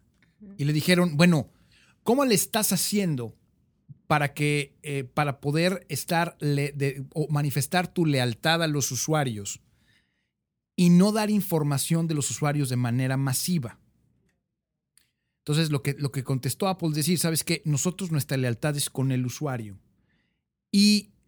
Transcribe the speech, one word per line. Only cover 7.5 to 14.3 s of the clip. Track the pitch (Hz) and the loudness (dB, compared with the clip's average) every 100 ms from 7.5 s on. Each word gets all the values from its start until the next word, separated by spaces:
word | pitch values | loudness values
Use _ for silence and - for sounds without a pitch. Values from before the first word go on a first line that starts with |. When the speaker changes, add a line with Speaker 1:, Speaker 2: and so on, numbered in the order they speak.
| 147 - 180 175 | -2 0 -2 -2
Speaker 2:
tu | - 160 | 0 2
lealtad | 139 123 113 160 165 | 2 0 0 0 2
a | 160 | 0
los | 147 120 | -2 -2
usuarios | 123 - 156 131 104 101 - _ _ _ _ _ _ _ _ _ _ _ - | -4 -2 0 0 -4 -10 -14 _ _ _ _ _ _ _ _ _ _ _ 2
y | 175 | 6
no | 175 202 | 8 6
dar | 214 214 | 2 0
información | 214 - 160 147 135 - 165 165 | 0 0 0 0 -2 0 0 0
de | |
los | 151 - | -2 -4
usuarios | - 151 147 131 | -2 -2 0 -2
de | 123 | -2
manera | 120 123 131 135 | 0 0 0 -2
masiva?". | 135 127 - 175 110 - _ _ _ _ _ | -2 -2 -2 -4 -4 -14 _ _ _ _ _